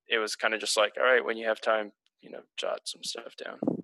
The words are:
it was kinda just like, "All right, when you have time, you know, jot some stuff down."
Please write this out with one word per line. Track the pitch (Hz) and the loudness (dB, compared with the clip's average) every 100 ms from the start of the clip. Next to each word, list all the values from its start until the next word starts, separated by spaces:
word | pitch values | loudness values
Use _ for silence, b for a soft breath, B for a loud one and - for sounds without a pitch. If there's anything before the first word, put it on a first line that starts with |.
| - | -2
it | 117 | 0
was | 107 - | 0 -2
kinda | 113 107 | -2 0
just | - 110 | 0 2
like, | 104 - | 2 4
"All | |
right, | 127 123 | 4 4
when | - 113 | 4 -2
you | 113 | 0
have | 107 | 0
time, | 117 110 104 _ _ _ | 2 2 0 _ _ _
you | - | -18
know, | - - - | -16 -16 -8
jot | - - - | -4 -4 -8
some | - | -10
stuff | - - - - | -10 -10 -12 -12
down." | - - - - | -10 -4 -4 -4